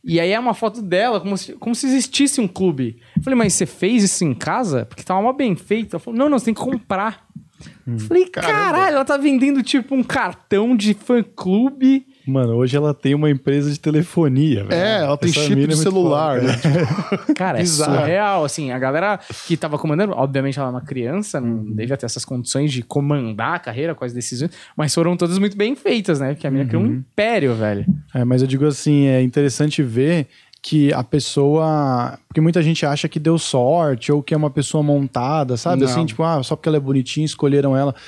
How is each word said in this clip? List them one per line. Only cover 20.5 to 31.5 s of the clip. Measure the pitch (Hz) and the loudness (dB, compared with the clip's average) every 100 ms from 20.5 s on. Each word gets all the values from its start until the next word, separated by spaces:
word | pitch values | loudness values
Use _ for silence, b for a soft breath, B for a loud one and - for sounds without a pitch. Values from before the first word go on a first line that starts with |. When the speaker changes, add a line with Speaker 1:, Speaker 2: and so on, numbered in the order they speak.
| 139 | -2
Speaker 1:
ela | 131 | -4
é | |
uma | 123 | -6
criança, | - 127 117 175 208 151 | -8 -6 -4 -4 -4 -4
não | 120 | -4
Speaker 2:
Uhum. | 113 107 | -4 -4
Speaker 1:
devia | 107 120 135 | -6 -4 -4
ter | 117 | -6
essas | - | -8
condições | - 127 117 - 151 | -8 -8 -4 -2 -2
de | 127 | -2
comandar | 113 147 143 147 117 104 120 170 | -4 -2 0 -2 -2 -4 -4 -4
a | |
carreira | - 113 160 156 | -6 -6 -6 -6
com | 127 | -8
as | |
decisões, | 120 123 123 160 B B - | -8 -8 -6 -6 B B -4
mas | 151 | 0
foram | - 165 175 | 2 2 2
todas | 175 185 | 0 2
muito | 202 202 | 0 0
bem | 214 269 | -2 -2
feitas, | 403 240 190 151 | -2 -2 0 0
né? | 135 | 0
Porque | 143 151 | -4 -2
a | |
mina | 135 135 | -2 0
criou | 113 | 0
um | 113 | 0
Speaker 2:
Uhum. | 127 | -2
Speaker 1:
império, | 131 - 214 226 139 113 | -6 -2 0 2 0 0
velho. | 107 101 135 160 - | 0 0 0 -2 -2
Speaker 2:
É, | 131 | -2
mas | 123 127 | 2 2
eu | 131 | 2
digo | 131 147 | 2 0
assim, | 135 156 147 139 | 0 2 4 4
é | 131 | 4
interessante | 127 147 143 120 151 - | 2 2 0 0 -2 0
ver | 131 113 139 175 135 b b b | -2 0 2 0 -2 b b b
que | - 156 143 | -2 2 2
a | 143 | 2
pessoa, | 127 151 - - 139 | 0 -2 0 0 2